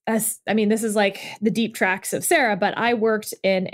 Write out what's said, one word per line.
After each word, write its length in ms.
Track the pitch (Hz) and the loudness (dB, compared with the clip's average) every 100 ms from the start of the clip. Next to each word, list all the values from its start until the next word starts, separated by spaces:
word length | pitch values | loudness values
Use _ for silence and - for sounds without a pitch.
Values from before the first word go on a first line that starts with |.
| - | -2
as, 340 | 220 220 - - | -2 -2 -6 -2
I 60 | |
mean, 160 | 214 208 | 2 2
this 120 | 220 | 2
is 140 | 226 214 | 0 0
like 240 | 202 196 - - | 0 -2 -14 -2
the 80 | 214 | -2
deep 240 | 190 226 | 0 -2
tracks 400 | - 190 190 - | 0 0 0 -4
of 100 | - | -4
Sarah, 320 | - 330 247 196 | 2 2 2 2
but 200 | 196 - | 0 0
I 160 | 233 | 0
worked 400 | 233 220 214 - - | 2 0 0 -4 -4
in 240 | 190 190 185 | 0 0 0